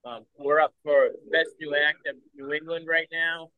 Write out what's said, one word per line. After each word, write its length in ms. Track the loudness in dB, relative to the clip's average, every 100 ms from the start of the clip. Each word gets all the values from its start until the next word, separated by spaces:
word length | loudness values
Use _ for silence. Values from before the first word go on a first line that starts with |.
| -14
Um, 200 | -16 -16 _
we're 220 | 2 4
up 140 | 2 _
for 260 | 2 4 4 0 -2
Best 200 | 0 0 -6
New 160 | -4 0
Act 320 | 0 -2 -10
of 80 | -12 _
New 180 | -16 -8
England 340 | -8 -6 -10 -2
right 200 | -2 -2
now. 400 | -4 -4 -4 -12